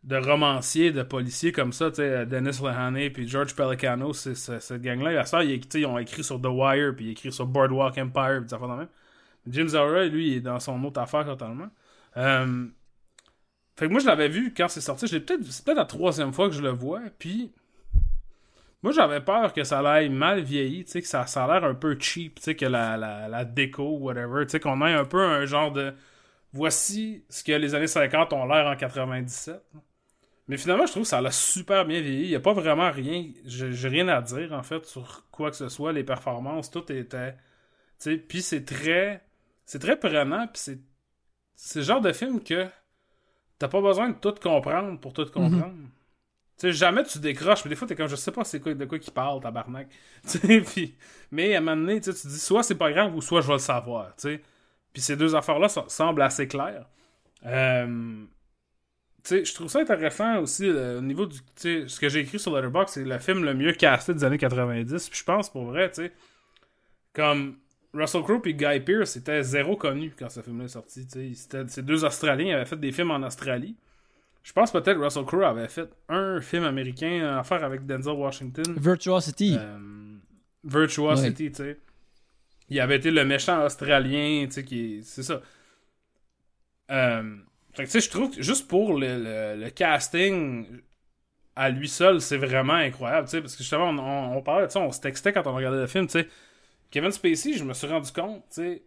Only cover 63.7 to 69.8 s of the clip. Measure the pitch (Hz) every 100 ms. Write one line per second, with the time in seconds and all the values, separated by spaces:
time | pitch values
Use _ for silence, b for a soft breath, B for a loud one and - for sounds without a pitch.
63.7 | 170 156 127 - 165 139 143 131 127 123
64.7 | 117 117 160 - - - 190 202 135 120
65.7 | 139 185 180 175 _ b b b b b
66.7 | b b b _ - 151 147 139 135 _
67.7 | _ _ 147 156 175 156 226 190 147 147
68.7 | 143 131 208 196 127 127 151 131 143 143
69.7 | 202